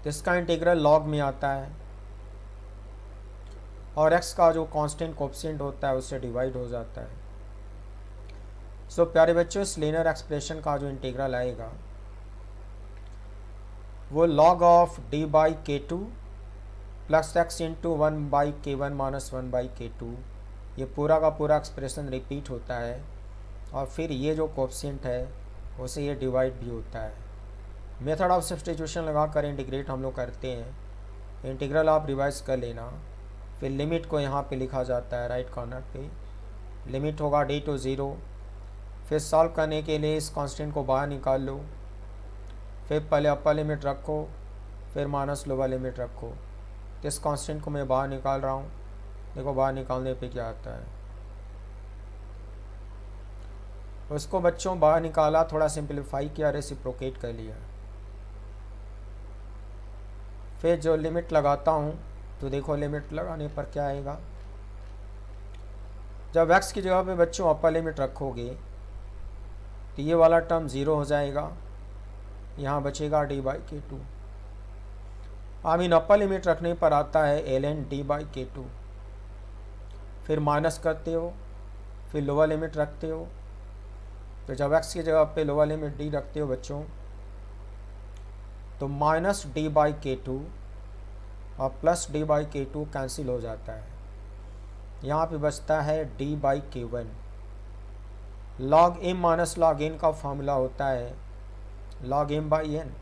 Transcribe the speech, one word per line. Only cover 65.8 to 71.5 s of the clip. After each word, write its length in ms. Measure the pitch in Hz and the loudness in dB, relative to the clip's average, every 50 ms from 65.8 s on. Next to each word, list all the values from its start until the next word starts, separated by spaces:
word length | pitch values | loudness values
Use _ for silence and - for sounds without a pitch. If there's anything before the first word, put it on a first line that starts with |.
| - - - - - - - - - - - | -10 -10 -10 -10 -10 -10 -12 -12 -12 2 6
जब 180 | 165 165 160 | 6 8 10
एक्स 200 | 170 190 196 - | 8 8 8 4
की 100 | - 214 | -4 -2
जगह 200 | 185 185 185 185 185 | 2 4 4 4 4
पे 120 | 185 190 | 2 6
बच्चों 400 | 175 170 170 - - 190 165 151 | 6 6 4 6 2 4 4 4
upper 160 | 151 - 165 | 6 6 4
limit 280 | 160 165 160 160 156 - | 4 4 0 0 0 0
रखोगे 500 | 135 131 - - 143 135 123 117 120 120 139 - - - - - - - - - - - - - - - - - - - - - - - - - - - - | -2 -2 -2 -4 -4 -4 -4 -4 -6 -6 -6 -8 -10 -12 -12 -12 -12 -10 -10 -10 -10 -10 -10 -8 -10 -8 -8 -10 -10 -10 -10 -10 -10 -12 -10 -12 -12 -10 -6
तो 60 | - | -4
ये 140 | 139 151 165 | 2 4 8
वाला 220 | 170 160 165 170 165 | 10 10 12 10 8
term 280 | 165 165 170 165 160 143 | 6 6 2 2 2 0
zero 260 | 123 135 139 147 156 | 0 0 4 4 4
हो 100 | 147 147 | 4 4
जाएगा, 460 | 143 147 147 143 139 135 143 151 156 | 4 2 2 2 2 0 -2 -2 -4